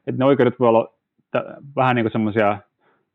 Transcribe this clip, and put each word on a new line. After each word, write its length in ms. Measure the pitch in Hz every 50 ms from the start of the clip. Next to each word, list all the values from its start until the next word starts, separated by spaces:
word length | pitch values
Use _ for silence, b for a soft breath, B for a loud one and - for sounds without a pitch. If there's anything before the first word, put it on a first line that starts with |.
| _
että 120 | 131 123 123
ne 60 | 127
oikeudet 360 | 139 143 123 120 123 - -
voi 80 | 123 117
olla 240 | 113 113 - - _ _ _ _ _ _ _ _
tä-, 260 | - 123 113 - - - 135 143 143
vähän 200 | 131 131 127 123
niin 80 | 120 110
kuin 80 | 110
semmoisia, 460 | - 113 107 107 101 117 107 101 104 101 - _ _ _ _ _ _ _ _ _